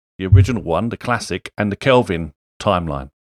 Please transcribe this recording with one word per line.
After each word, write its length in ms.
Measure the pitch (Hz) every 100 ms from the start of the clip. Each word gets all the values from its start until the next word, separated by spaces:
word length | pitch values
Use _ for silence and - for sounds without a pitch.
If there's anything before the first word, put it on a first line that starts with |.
| _ -
The 60 |
original 380 | 95 98 95 110
one, 260 | 82 82 117
the 80 | -
classic, 560 | - 90 - 92 - -
and 120 | 104
the 60 | 98
Kelvin 560 | 139 127 117 85 80 - _ -
timeline. 520 | 107 90 82 69 67 _